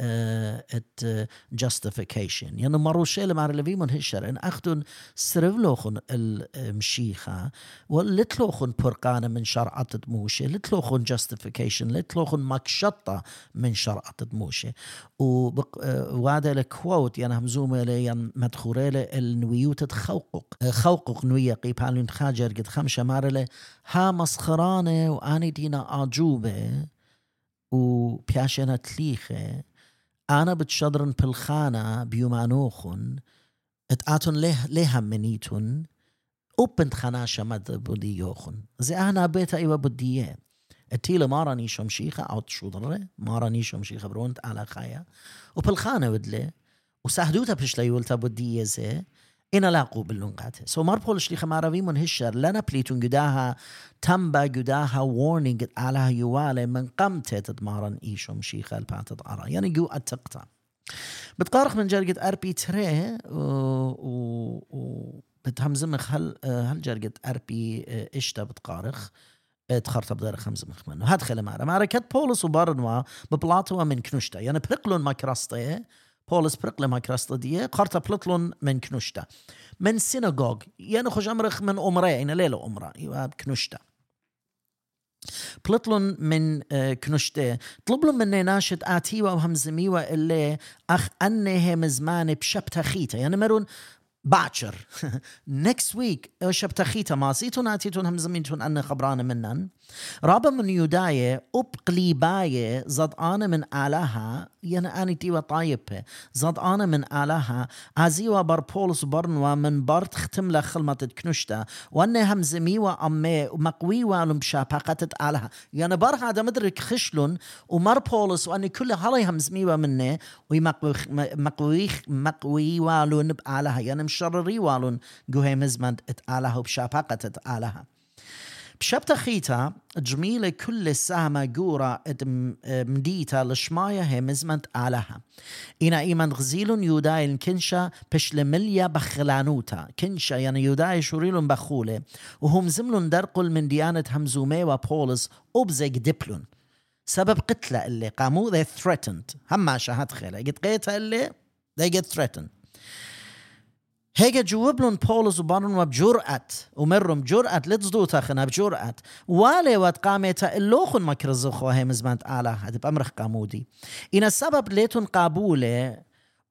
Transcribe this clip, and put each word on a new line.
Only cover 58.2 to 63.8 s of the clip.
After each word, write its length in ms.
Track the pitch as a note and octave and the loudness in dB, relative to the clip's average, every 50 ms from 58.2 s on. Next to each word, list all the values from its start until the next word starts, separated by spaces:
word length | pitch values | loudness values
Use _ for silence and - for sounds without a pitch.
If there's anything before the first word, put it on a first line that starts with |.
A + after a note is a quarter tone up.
| - - G2+ G#2 | -8 -10 -10 -10
شیخه 360 | G#2 - - G#2 G#2 - - | -10 -8 -8 -10 -10 -8 -8
الباتت 500 | - A2 - - G2+ - - G#2+ - - | -10 -8 -8 -8 -10 -8 -12 -14 -14 -12
عرا. 220 | - G#2+ G2 - A#2 | -12 -12 -10 -8 -6
یعنی 240 | C#3 F3+ G3 F#3+ E3 | -4 -2 -2 0 2
گو 160 | D#3 E3+ D#3+ - | 0 0 0 -2
اتقتا. 520 | D3 A#2+ - - B2 - - - C3 - - _ _ _ _ _ _ - - - - - - - - - - - - | -8 -8 -8 -10 -10 -12 -14 -18 -18 -20 -20 _ _ _ _ _ _ -18 -16 -16 -14 -14 -14 -14 -14 -16 -12 -6 -4
بتقارخ 380 | F3+ - - C4 C#4 C#4 - | -2 2 4 4 4 4 2
من 100 | G#3+ G#3 | 0 0
جرگت 320 | G3 G3 G3 F#3+ F3 F3 - | 2 2 2 2 0 -2 -2
ار 160 | - F#3+ G3 | 0 -2 -2
بي 180 | F#3 - F#3+ F3+ | -2 -4 -4 -4
تري، 640 | - - - E3+ G3+ G#3 F3 D#3 D3+ F3 A3 A#3 A3 - - | -4 -4 -4 -2 -2 0 0 0 0 0 -2 -4 -8 -10 -8
و، 80 | - D#3 | -6 -4
و، 1200 | D3 C#3 C#3 C3+ C3+ C3+ C3 C3 | -2 -2 0 0 0 0 0 0